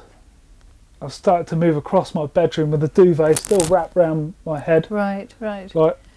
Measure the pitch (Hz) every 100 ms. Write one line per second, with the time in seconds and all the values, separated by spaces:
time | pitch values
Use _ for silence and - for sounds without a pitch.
0 | - _ _ _ _ _ - _ _ -
1 | 143 - 208 175 160 160 170 147 - 190
2 | 175 175 143 185 165 - 156 151 147 -
3 | 180 160 156 156 - 202 156 180 160 180
4 | 165 156 151 - 160 151 139 160 160 208
5 | 202 196 196 - 214 202 190 160 160 -
6 | -